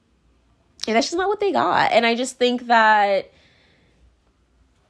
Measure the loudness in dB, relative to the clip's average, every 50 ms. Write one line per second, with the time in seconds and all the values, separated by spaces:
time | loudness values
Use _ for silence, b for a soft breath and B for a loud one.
0 | _ _ _ _ _ _ _ _ _ _ _ _ _ _ _ -10 -6 0 0 0
1 | 0 0 -2 -4 -2 -2 -2 -2 -2 -2 0 0 0 0 0 0 0 2 2 2
2 | 0 0 -2 -4 -6 -8 -4 -2 -2 -2 -2 -2 -2 0 2 4 4 4 4 2
3 | 2 0 0 -2 -4 -8 b b b b b b b b b b b b b b
4 | b b _ _ _ _ _ _ _ _ _ _ _ _ _ _ _